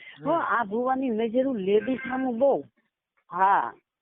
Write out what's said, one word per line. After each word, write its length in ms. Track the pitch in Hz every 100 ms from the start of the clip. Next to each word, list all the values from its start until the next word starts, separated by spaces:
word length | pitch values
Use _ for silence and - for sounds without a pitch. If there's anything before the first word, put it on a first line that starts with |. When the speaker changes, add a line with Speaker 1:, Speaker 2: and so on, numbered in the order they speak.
| - -
Speaker 1:
હો, 100 | 151
Speaker 2:
હમ. 80 | 330
Speaker 1:
આ 220 | - 208
ભૂવાની 460 | 214 214 247 262 269
નજરું 480 | 220 226 233 262 240
લેડીઝ 420 | 185 214 214 262 240
સામું 300 | 262 262 226
બહુ. 240 | 277 190 135 _ _ _ _ _ _
હા, 420 | 170 190 185 120 - _ _